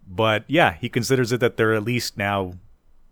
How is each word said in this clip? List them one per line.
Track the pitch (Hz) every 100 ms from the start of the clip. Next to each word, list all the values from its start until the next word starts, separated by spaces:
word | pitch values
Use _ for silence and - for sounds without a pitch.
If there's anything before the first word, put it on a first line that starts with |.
| -
But, | 92 110 107 -
yeah, | 151 131
he | 82 123
considers | 123 110 131 117
it | 123
that | 117 -
they're | 110
at | 110
least | 107 120 - -
now | 101 101 92 90 - - _ - -